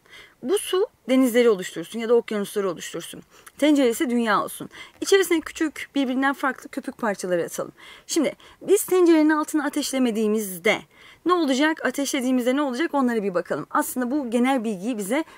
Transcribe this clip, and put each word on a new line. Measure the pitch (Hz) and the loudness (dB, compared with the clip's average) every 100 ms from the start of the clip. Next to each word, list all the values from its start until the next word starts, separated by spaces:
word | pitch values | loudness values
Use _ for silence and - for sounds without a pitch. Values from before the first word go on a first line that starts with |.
| _ - - _ | _ -20 -20 _
Bu | 247 403 | -2 -2
su | - 370 453 _ - | 0 -2 -2 _ 0
denizleri | 262 262 233 233 | 4 4 4 4
oluştursun | 190 185 165 170 220 | 2 -2 -10 -10 -6
ya | 226 | 0
da | |
okyanusları | 240 - 214 196 208 196 | 2 2 -4 -4 -4 -4
oluştursun. | 160 - - - - - - - - | -6 -10 -12 -12 -16 -20 -20 -20 0
Tencere | 294 285 247 | 4 4 4
ise | 226 262 | 2 0
dünya | 240 226 190 | 0 2 0
olsun. | - - 139 - - - | -2 -8 -14 -16 -20 -10
İçerisine | - 392 370 330 | 2 4 4 0
küçük, | - - 311 - - 277 | -2 -4 -4 -6 -6 -2
birbirinden | 262 262 269 | 0 0 0
farklı | 277 277 247 - | 0 -4 -4 -10
köpük | - 269 - | -12 -10 -6
parçaları | 226 190 185 175 | -4 -4 -2 -2
atalım. | 147 - - - - - - | -2 -6 -10 -12 -20 -20 -4
Şimdi | 339 254 - - - | 0 0 -4 -14 -8
biz | - 403 | 2 2
tencerenin | - 370 339 320 302 | 4 4 6 6 6
altını | 302 311 311 285 | 2 0 -2 -2
ateşlemediğimizde | 294 262 262 247 214 214 220 202 180 208 185 - _ - - 330 | -2 -2 0 0 0 0 0 -4 -4 -2 -2 -4 _ -20 -6 0
ne | |
olacak? | 359 285 262 311 311 - | 0 2 2 0 0 -4
Ateşlediğimizde | 262 277 285 254 254 240 269 | -4 -4 -2 0 0 2 0
ne | |
olacak? | 285 247 330 | 0 -2 -2
Onlara | 285 247 233 | 0 0 0
bir | 196 | -2
bakalım. | 175 - 151 - | -2 -2 -4 -2
Aslında | 294 294 254 247 | -4 -2 -4 -4
bu | 294 247 | -4 -2
genel | 240 247 269 | 0 2 0
bilgiyi | 220 185 214 220 | -2 -6 -6 -6
bize | 190 277 - | -4 -4 -4